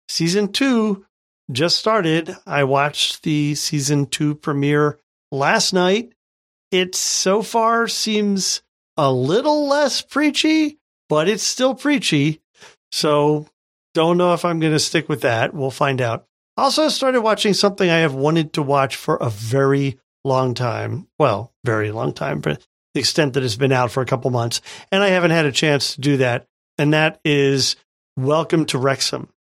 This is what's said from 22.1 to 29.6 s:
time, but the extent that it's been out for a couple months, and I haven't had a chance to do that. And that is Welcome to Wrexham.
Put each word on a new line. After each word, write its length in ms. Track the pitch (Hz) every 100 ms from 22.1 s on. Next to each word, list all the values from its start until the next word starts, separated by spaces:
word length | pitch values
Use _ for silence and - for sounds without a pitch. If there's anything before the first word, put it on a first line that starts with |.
time, 260 | - 143 147
but 240 | 151 147 _ _ _
the 60 | 143
extent 340 | 127 - 143
that 100 | 131
it's 120 | 127 107
been 160 | 135
out 200 | 131 123
for 100 | 135
a 60 | 123
couple 240 | 131 131
months, 300 | 123 117 - - - -
and 120 | 196
I 60 | 202
haven't 220 | 185 170
had 140 | 165 151
a 60 |
chance 420 | - 156 143 -
to 80 | -
do 160 | 139 139
that. 300 | 127 123 - _ _ -
And 140 | 147
that 260 | 151 156 156
is 520 | 160 143 139 135 123 - _ _ _ -
Welcome 480 | 131 156 156 165 156
to 120 | 131
Wrexham. 500 | 135 135 - 131 - _ _ _